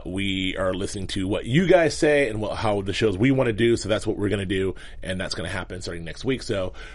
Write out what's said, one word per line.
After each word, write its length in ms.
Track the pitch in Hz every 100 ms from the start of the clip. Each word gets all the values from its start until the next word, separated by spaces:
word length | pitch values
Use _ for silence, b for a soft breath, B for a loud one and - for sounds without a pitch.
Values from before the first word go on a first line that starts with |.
| 82
we 500 | 92 98 95 92 -
are 160 | 92
listening 320 | 90 98 104 95
to 180 | 98 92
what 180 | 95 110
you 220 | 139 180
guys 280 | 180 156 -
say 340 | 156 143 131
and 120 | 107
what, 140 | 107 90
how 240 | 110 101
the 120 | 98
shows 220 | 92 110 95
we 140 | 131
wanna 240 | 131 123
do. 240 | 104 117 117
So 120 | 95
that's 180 | 104 107
what 100 | 98
we're 120 | 101
gonna 180 | 101 92
do. 260 | 95 95 B B B
And 180 | - 92
that's 140 | 90 -
gonna 140 | 90
happen 320 | 95 - 92
starting 200 | 95 85
next 220 | 82 - 120
week. 160 | 131
So 320 | - 98 90 B B